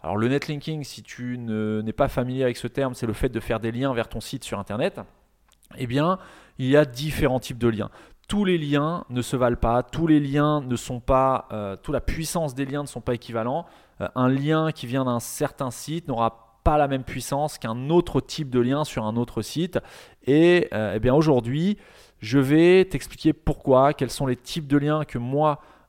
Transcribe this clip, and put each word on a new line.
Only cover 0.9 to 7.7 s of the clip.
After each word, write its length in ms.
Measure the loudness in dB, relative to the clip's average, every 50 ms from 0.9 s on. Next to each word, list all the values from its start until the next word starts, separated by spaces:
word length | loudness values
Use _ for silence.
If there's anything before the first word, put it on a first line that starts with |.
| -14 -18
tu 360 | -18 -18 -14 -12 -10 -8 -8 -8
ne, 440 | -6 -6 -4 -2 -2 -2 -2 -2
n'es 120 | -4 -4 0
pas 160 | 0 0 0
familier 340 | 0 -2 -2 -2 -2 0 0
avec 140 | 0 0 -2
ce 100 | -6 -8
terme, 260 | -4 -2 -2 -2 -4
c'est 120 | -4 -4
le 80 | -4 -2
fait 160 | 0 -2 -2
de 100 | -2 -2
faire 220 | -4 -2 -4 -2
des 100 | -2 -4
liens 220 | -4 -2 -2 -2 0
vers 160 | -2 -4 -4
ton 100 | -6 -12
site 240 | -10 -10 -10 -10 -8
sur 160 | -8 -8 -8
Internet. 400 | -6 -6 -4 -2 -2 -2 -4 -6 -16 -16 _ _ _ _ _ _ _ _ _ _ _ _ -12 -10
Eh 100 | -6 -2
bien, 300 | 0 0 2 2 0 -2 -4 -16 -20 -20 -20 _ _ -4
il 80 | 0
y 100 | 4 6
a 80 | 6 6
différents 560 | 4 0 -6 -6 -4 -2 0 0 2 0 0
types 200 | -4 -4 -6 0
de 100 | 0
liens. 200 | 0